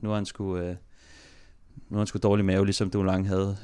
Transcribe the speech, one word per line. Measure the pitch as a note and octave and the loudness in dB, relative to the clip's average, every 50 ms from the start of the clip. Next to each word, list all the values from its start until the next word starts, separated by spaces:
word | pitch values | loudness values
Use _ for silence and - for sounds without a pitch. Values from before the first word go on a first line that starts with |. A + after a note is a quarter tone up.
nu | - G#2+ | -6 -4
har | G#2+ | -2
han | G#2 G2+ | -4 -4
sgu, | - - - G#2 F#2+ F#2 | -6 -8 -8 -6 -4 -4
øh, | F2+ F2 F2 F2+ F2+ - - - - - - - - - - - - - - - - - - - - - - | -4 -4 -6 -6 -10 -12 -18 -20 -20 -20 -20 -20 -20 -20 -20 -20 -20 -20 -20 -20 -20 -20 -20 -20 -20 -14 -6
nu | - | -4
har | G#2 | -2
han | G#2+ | -2
sgu | G#2 - G2+ | -2 -2 0
dårlig | - G#2+ G2+ G#2 G2+ | 2 4 4 4 4
mave, | F#2+ F#2 F#2+ G2 | 4 4 4 4
ligesom | G2 G2 - G#2+ F#2 | 2 2 0 0 -2
Dumoulin | F2+ G#2 F#2+ F#2+ F#2 F#2+ F#2+ | 0 0 0 2 2 2 0
havde, | F#2+ F#2+ F#2+ F#2+ G2 G2 G2 | 0 0 0 0 0 -2 -4